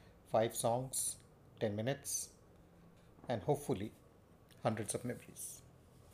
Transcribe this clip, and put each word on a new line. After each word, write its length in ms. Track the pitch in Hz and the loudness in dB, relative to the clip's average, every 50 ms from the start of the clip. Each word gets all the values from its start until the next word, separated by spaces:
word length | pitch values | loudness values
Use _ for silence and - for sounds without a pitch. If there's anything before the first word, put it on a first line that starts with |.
| - - - - - - | -20 -20 -20 -20 -4 2
Five 240 | - 113 113 117 - | 4 6 6 4 4
songs, 640 | - - 120 117 123 131 131 - - - - - - - - - - - - - - | 2 2 4 4 2 0 0 -2 -2 -2 -2 -4 -6 -10 -20 -20 -20 -20 -18 -6 0
ten 160 | 120 107 104 | 0 0 0
minutes, 540 | 104 110 123 143 - - - - - - - - - - - - - - - - - - - - - - - - - - - | 2 0 0 0 -2 -2 -4 -4 -4 -4 -6 -12 -20 -20 -20 -20 -20 -20 -20 -20 -20 -20 -20 -20 -20 -20 -20 -20 -12 -6 -4
and 140 | 123 107 | -2 0
hopefully 480 | - - 147 - - - 135 - 101 113 - - - - - - - - - - - - - - | 2 2 2 2 2 -2 -2 -2 -2 -6 -8 -12 -20 -20 -20 -20 -20 -20 -20 -20 -20 -20 -8 -2
hundreds 320 | - 120 110 110 110 - - | 0 0 0 0 -2 -4 -4
of 100 | - - | -4 -4
memories. 580 | 123 113 - - - - - - - - - - - - - - - - - - - | -6 -6 -8 -10 -16 -14 -12 -12 -12 -12 -14 -18 -20 -20 -20 -20 -20 -20 -20 -20 -20